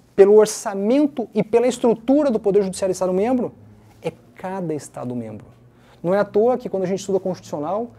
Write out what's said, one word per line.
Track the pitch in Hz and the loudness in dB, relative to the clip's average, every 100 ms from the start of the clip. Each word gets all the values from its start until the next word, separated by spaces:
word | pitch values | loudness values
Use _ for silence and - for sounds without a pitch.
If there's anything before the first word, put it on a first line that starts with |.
| _ | _
pelo | - 196 214 | 4 8 8
orçamento | 214 - 226 196 208 269 294 - 214 | 6 0 -8 -4 0 2 0 -2 -6
e | 214 | -4
pela | - 233 247 | 0 2 0
estrutura | 247 247 220 - 277 302 | 0 0 0 2 2 2
do | 220 | 0
Poder | 208 196 | 0 0
Judiciário | 190 180 190 | 0 -2 -4
do | |
Estado-membro | 180 185 185 220 254 180 - - - - - | -2 -2 0 0 -2 -4 -10 -20 -20 -20 -12
é | 170 - _ - | -12 -12 _ -14
cada | 185 190 170 | -10 -8 -6
Estado-membro. | 151 - 139 123 123 110 107 - - _ _ - - | -6 -8 -12 -10 -8 -10 -14 -20 -20 _ _ -20 -8
Não | 170 | -2
é | 202 | 0
à | |
toa | 202 202 233 247 | 0 2 2 0
que | 202 | -4
quando | 190 | -4
a | 185 | -4
gente | 190 | -4
estuda | 196 190 | -2 -2
constitucional, | 185 175 - 156 151 202 240 | -2 -8 -8 -8 -6 -6 -8